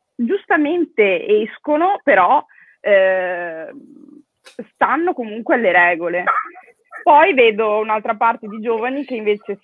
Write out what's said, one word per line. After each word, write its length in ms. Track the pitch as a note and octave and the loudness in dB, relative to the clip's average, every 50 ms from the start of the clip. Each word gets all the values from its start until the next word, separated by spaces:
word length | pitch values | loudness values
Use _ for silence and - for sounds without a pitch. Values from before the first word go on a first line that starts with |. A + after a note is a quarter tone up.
| _ _ _ | _ _ _
giustamente 1120 | - A#3+ A#3 F4 G4+ - - G4 E4 D4+ C#4+ E4 F4+ E4 - _ - G#3+ G3+ F#3+ E3 - | -6 -4 -4 -4 -4 -4 -2 -2 0 0 0 -2 -2 -4 -2 _ 0 0 2 0 -2 -2
escono, 760 | - G#3 G#3+ A3 G#3+ - - - - D4+ D4 E4 F#4 G4+ - - | 0 0 0 0 -2 -8 -10 -6 -2 -2 0 0 0 -2 -2 0
però, 400 | - A#3 G3 F3+ F3+ B3 D4 - _ _ _ _ _ _ _ | 2 2 4 4 4 2 0 -2 _ _ _ _ _ _ _
eh, 880 | - - G3+ G3 F#3+ F#3+ F#3+ F#3 F3+ F3+ F3+ F3 F3 E3+ D#3+ D#3+ D#3+ - - C#4+ - - - - - - - - _ _ _ _ _ - - - A3+ - _ | -2 2 2 4 4 2 0 0 -2 -4 -6 -6 -8 -10 -10 -12 -14 -16 -16 -18 -20 -20 -20 -20 -20 -20 -20 -20 _ _ _ _ _ -20 -18 -18 -18 -12 _
stanno 400 | - - F#3+ A#3+ D4 E4+ F4+ F4+ | -2 -2 0 0 0 -2 -2 -4
comunque 420 | - A#3+ A3 G#3 A3+ A3+ - - | -4 -6 -10 -10 -8 -2 0 0
alle 160 | B3 A3+ F#3+ | 2 2 2
regole. 520 | F3 F3+ F3 F3 F3 D#3+ E3+ E3+ E3+ F3 F3+ - - - - - - - - _ - _ _ _ - - - | 4 4 4 4 2 0 -2 -4 -4 -4 -2 -2 -2 -2 -4 -8 -12 -20 -20 _ -20 _ _ _ -16 -4 2
Poi 300 | - D4+ D4 D#4+ - F4 | 4 6 6 6 4 4
vedo 460 | B3+ A#3+ A3+ G#3+ G3+ A3 G#3+ G#3 G#3+ | 4 4 4 4 2 0 0 0 -2
un'altra 360 | G#3+ A3 G#3+ G#3+ G3+ A#3+ A3+ | -2 -2 -4 -4 -2 -4 -4
parte 320 | G#3 B3+ A3+ A#3 A#3 - G#3+ | -2 0 0 -2 -2 -6 -14
di 120 | G3 A3+ | -12 -8
giovani 460 | G#3 A#3+ A3+ A3 A3 B3 C4 C#4 C#4+ | -6 -4 -4 -4 -4 -4 -6 -6 -8
che 100 | - C4 | -8 -8
invece 440 | A3+ G#3+ G#3 G#3 G#3 _ - G3+ G3 | -6 -2 -2 -2 -2 _ -10 -12 -12